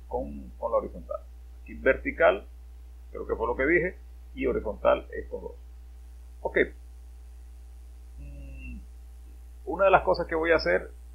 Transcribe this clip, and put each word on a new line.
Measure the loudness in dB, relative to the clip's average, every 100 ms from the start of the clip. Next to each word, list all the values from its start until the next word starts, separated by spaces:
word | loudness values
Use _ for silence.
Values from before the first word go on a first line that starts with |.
| -6
con, | -4 -4 -8 -10 -6
con | 0
la | 2
horizontal. | 0 -6 -8 -8 -10 -16 -16 -16
Aquí | -12 2
vertical, | 4 4 0 6 6 6 -2 -16 -16 -16 -16 -16 -12
creo | -10 -4
que | 0
fue | 0
lo | 2
que | 4
dije, | 4 2 -4 -14 -16 -14
y | -2 0
horizontal | 2 -2 4 6 6 2
estos | -8 -8 -8
dos. | -8 -12 -14 -16 -16 -16 -16 -16 -16 -6
Ok. | 0 4 4 0 -16 -16 -16 -16 -16 -16 -16 -16 -16 -16 -16 -16 -14 -12
Mm, | -12 -10 -12 -10 -10 -10 -12 -16 -16 -16 -16 -16 -16 -8 -4
una | 6 8
de |
las | 10
cosas | 8 4 2
que | 2
voy | 6
a | 6
hacer | 6 2 2 -10 -16